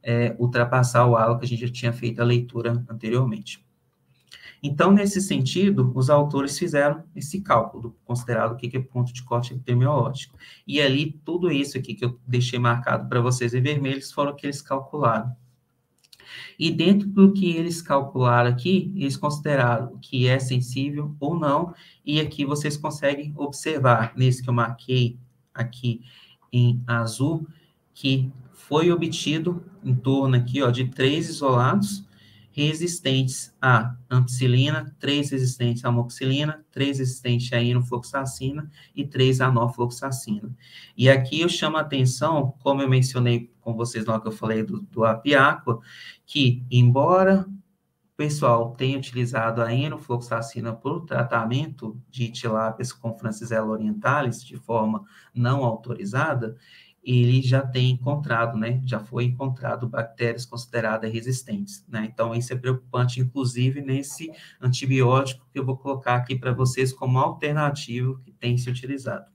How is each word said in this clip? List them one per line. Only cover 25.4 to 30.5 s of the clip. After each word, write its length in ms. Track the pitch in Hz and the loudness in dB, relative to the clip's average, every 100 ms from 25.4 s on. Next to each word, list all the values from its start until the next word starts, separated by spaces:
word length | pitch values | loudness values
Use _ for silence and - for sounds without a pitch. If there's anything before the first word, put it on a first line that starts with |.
| _ | _
aqui 480 | - 123 - 123 113 - - - _ _ | -8 -8 -4 -4 -4 -10 -20 -20 _ _
em 320 | 123 120 123 - | 4 4 2 -2
azul, 600 | 117 113 - 143 160 - - _ _ _ | -2 -2 -2 -2 -2 -6 -16 _ _ _
que 400 | - 139 135 131 - - | -6 0 0 0 -6 -20
foi 400 | - - 147 175 | -20 -2 2 4
obtido 720 | 170 160 - 143 160 170 170 - - | 2 0 -4 -2 -2 -2 -4 -10 -10
em 100 | 131 | -2
torno 420 | 127 135 135 135 123 | 0 2 2 4 2
aqui, 260 | 123 | 2